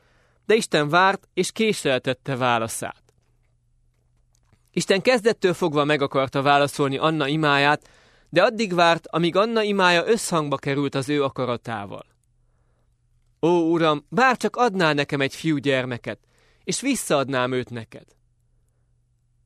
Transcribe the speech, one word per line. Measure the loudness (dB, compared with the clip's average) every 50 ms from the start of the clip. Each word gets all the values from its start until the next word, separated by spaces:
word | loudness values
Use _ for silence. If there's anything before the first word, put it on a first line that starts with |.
| _ _ _ _ _ _ _ _ _
de | 0 0
Isten | 0 0 0 0 0 0 2
várt, | 2 4 4 4 2 -2 _ _ -4
és | -4 -4 -4
késleltette | -2 -2 -2 -2 -2 -2 -2 -2 -2 0 -2 -4 -6 _ -6 -8 -4
válaszát. | -2 0 0 0 0 -2 -4 -8 -10 -10 -12 -12 _ _ _ _ _ _ _ _ _ _ _ _ _ _ _ _ _ _ _ _ _ _ _ _ _ _ _ _ _ _ _ _ _ _ _
Isten | -6 -4 0 0 0 2
kezdettől | 2 2 0 2 2 0 -2 2 0 0 0
fogva | 0 -2 0 0 0 2
meg | 2 2 0
akarta | 0 0 0 -2 -2 0 -2 -2
válaszolni | 2 4 4 4 2 0 0 -2 -2 -2 -2
Anna | -2 -2 -2 0 0 -2
imáját, | -2 -2 0 2 2 2 4 4 2 2 0 _ _ _ _ _ _ _ _ _ -2
de | 2 2 2
addig | 2 2 -2 -4 -2 2
várt, | 4 4 4 4 2 -2
amíg | -4 -2 0 0 2 2
Anna | 2 0 2 0 0 0
imája | 0 0 2 4 4 4 4 2
összhangba | 2 0 0 0 -2 -2 -2 -2 -2 -4
került | -4 -4 -4 -2 -2 -2 -2 -4
az | -4 -4 -2
ő | -2 -2 -2
akaratával. | -2 -4 -4 -4 -4 -6 -6 -8 -10 -10 -10 -10 -12 -14 -18 -18 _ _ _ _ _ _ _ _ _ _ _ _ _ _ _ _ _ _ _ _ _ _ _ _ _ _ -2
„Ó, | 0 2 2 4 2 2
Uram, | 2 2 2 2 0 0 -4 -4
bár | 0 2 2 2 2
csak | 0 -2 -4 -2
adnál | 0 -2 0 0 0 0 2 2
nekem | 0 -2 -2 -2 -2
egy | -2 -4 -4
fiúgyermeket, | -4 -4 -2 -2 -2 0 -2 -2 -2 -2 -6 -8 -10 -10 -12 -12 _ _ _ _ _ _ _ _ _ -10
és | -8 -8 -4
visszaadnám | -4 -4 -4 -4 -2 -2 0 0 0 -2 -2 -2 -2 -2
őt | -4 -4 -6 -8
neked.“ | -12 -16 -16 _ -20 -20 -20 _ _ _ _ _ _ _ _ _ _ _ _ _ _ _ _ _ _ _ _ _ _ _ _ _ _ _ _